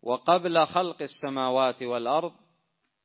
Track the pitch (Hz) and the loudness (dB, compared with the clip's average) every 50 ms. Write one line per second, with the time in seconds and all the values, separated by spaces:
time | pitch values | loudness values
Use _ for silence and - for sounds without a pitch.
0 | - 113 123 127 _ - 175 180 170 180 170 165 156 147 - 180 175 175 160 _ | -2 -4 -4 -2 _ 2 2 4 2 2 2 2 2 2 2 -2 -2 -2 -4 _
1 | 151 135 - - - 143 135 135 131 127 127 131 131 127 120 - 131 123 120 120 | -10 -10 -8 -8 -8 -6 -4 -2 -2 0 2 2 2 2 0 -2 -6 -4 -4 -4
2 | 117 117 135 156 165 175 165 _ _ _ _ _ _ _ _ _ _ _ _ _ | -2 0 0 0 -2 -4 -10 _ _ _ _ _ _ _ _ _ _ _ _ _
3 | _ | _